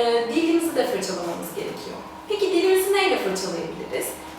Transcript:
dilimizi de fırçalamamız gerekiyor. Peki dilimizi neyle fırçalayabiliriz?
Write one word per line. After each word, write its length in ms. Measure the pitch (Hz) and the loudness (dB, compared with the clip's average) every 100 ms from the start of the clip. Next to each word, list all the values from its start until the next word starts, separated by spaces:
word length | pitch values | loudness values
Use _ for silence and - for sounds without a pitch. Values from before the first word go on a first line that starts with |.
| 233 233 226 | 4 4 2
dilimizi 420 | 311 330 330 - 262 | 2 4 2 2 0
de 120 | 233 | 0
fırçalamamız 680 | 196 185 175 175 180 180 - | 0 -2 -4 -4 -6 -8 -8
gerekiyor. 420 | - - - - - - - | -8 -8 -10 -12 -14 -12 -6
Peki 220 | 403 381 | 0 2
dilimizi 420 | 339 370 381 392 | 4 6 4 4
neyle 240 | 392 381 - | 2 4 2
fırçalayabiliriz? 920 | 190 - 185 170 160 - - - - - - | 0 -2 -4 -4 -6 -8 -6 -6 -6 -8 -12